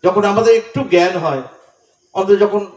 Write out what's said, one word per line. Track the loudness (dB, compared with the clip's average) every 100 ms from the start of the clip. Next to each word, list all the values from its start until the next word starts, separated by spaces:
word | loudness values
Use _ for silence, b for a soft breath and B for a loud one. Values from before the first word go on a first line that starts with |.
যখন | 0 0 0
আমাদের | 0 2 2
একটু | 0 -8 0
জ্ঞান | 2 2 -2
হয়, | -4 -6 -8 -20 _ _ _ _ _ -8
অন্তত | 0 2
যখন | 2 -2 -8